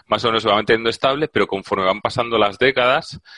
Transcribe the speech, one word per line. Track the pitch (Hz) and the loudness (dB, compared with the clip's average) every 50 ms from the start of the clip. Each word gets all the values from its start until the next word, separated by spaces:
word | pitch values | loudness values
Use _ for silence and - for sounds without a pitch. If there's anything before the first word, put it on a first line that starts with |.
| - | -8
Más | - 107 107 113 | -4 -2 0 0
o | 120 | 0
menos | 110 113 107 | 0 0 2
se | 113 | 2
va | 101 | 2
manteniendo | 104 107 - 117 110 117 117 | 2 2 2 2 2 2 -2
estable, | 113 - - 135 135 143 156 147 | -2 0 0 -2 0 0 -4 -2
pero | - - 101 | -2 -2 -2
conforme | - - 98 95 - 104 98 95 | -2 -2 -6 -4 -4 -2 0 0
van | 92 98 104 | 0 0 0
pasando | - 117 - 127 120 120 117 110 | -2 -4 -2 -2 -2 0 0 0
las | 107 101 98 - | 0 0 0 0
décadas, | 123 131 131 127 123 123 131 156 165 - - - - - - | 0 0 2 2 2 2 2 0 -2 -6 -14 -18 -18 -20 -20